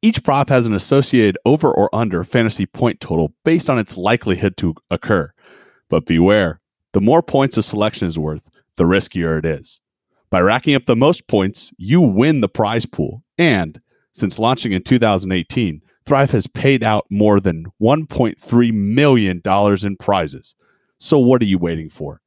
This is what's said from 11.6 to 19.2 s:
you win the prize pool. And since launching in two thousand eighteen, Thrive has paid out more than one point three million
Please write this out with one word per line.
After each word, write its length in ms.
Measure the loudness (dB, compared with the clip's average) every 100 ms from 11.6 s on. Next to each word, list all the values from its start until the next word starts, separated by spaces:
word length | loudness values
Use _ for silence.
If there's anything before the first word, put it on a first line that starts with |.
| -16 _
you 240 | 0 2
win 400 | 4 2 2 2
the 80 | -2
prize 380 | -2 -2 -2 -6
pool. 360 | -6 -8 -8 _ -2
And 420 | 0 0 -4 -10 _ _ _
since 280 | -6 -6 -2
launching 320 | -2 -2 -2
in 100 | -4
two 160 | 0 2
thousand 360 | 2 0 0
eighteen, 480 | -4 -4 -4 -4 -6 _ _ 0
Thrive 260 | 2 2
has 160 | 0 -4
paid 340 | -2 0 2
out 240 | 0 -2 -2
more 280 | 2 4 4
than 260 | 2 -4 -10 _
one 300 | 0 0 -2
point 320 | -4 -4 -4
three 320 | -2 2 2
million 720 | 0 0 2 4 4